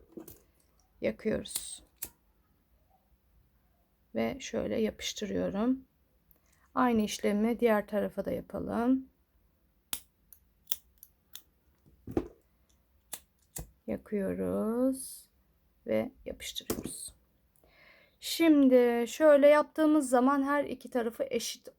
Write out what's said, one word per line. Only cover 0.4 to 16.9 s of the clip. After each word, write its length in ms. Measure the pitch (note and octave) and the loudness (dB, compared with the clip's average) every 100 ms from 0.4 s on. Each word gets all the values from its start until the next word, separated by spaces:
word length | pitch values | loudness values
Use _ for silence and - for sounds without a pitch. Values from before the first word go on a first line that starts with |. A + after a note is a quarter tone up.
| _ _ _ _ _ - | _ _ _ _ _ -6
yakıyoruz. 840 | A3+ A3 A3 - G#3 - - - _ - - _ _ _ _ _ _ _ _ _ _ _ _ _ _ _ _ _ _ _ _ | -6 -4 -6 -6 -6 -10 -12 -20 _ -18 -18 _ _ _ _ _ _ _ _ _ _ _ _ _ _ _ _ _ _ _ _
Ve 260 | A3+ A3+ C4 | -4 -4 -6
şöyle 400 | - A3 - G#3+ | -8 -6 -4 -2
yapıştırıyorum. 1040 | G#3+ - - - G3 F#3+ F3+ F#3+ A#3+ C4 - _ _ _ _ _ _ _ _ | -4 -6 -12 -8 -6 -4 -4 -2 -2 -4 -8 _ _ _ _ _ _ _ _
Aynı 280 | C4 B3+ A3+ | -2 0 2
işlemi 580 | G#3+ - G#3+ G#3 A3 A3+ | -2 -2 -2 0 -2 2
diğer 260 | A#3 G#3 G3+ | 2 2 0
tarafa 380 | G#3 G3 G3 | -4 -4 -6
da 60 | F#3+ | -6
yapalım. 800 | - - - - G3+ A#3+ C4 C4 _ _ _ _ _ _ _ - - _ _ _ _ _ _ - - _ _ _ _ _ - _ _ _ _ _ _ - - - _ _ _ _ _ _ _ - - _ _ _ - - _ - | -6 -8 -10 -6 -2 0 0 -2 _ _ _ _ _ _ _ -12 -12 _ _ _ _ _ _ -12 -12 _ _ _ _ _ -20 _ _ _ _ _ _ -8 -6 -6 _ _ _ _ _ _ _ -18 -18 _ _ _ -18 -18 _ -10
Yakıyoruz 1400 | - - G#3 F#3+ F3+ F#3 G3 G#3+ A#3+ C4 C4 - - - _ _ _ _ _ - | -10 -6 -4 -4 -4 -2 -2 -2 0 0 -2 -10 -16 -20 _ _ _ _ _ -4
ve 260 | G#2+ - _ | -2 -2 _
yapıştırıyoruz. 960 | - - - - - - - | -16 -12 -12 -12 -10 -10 -10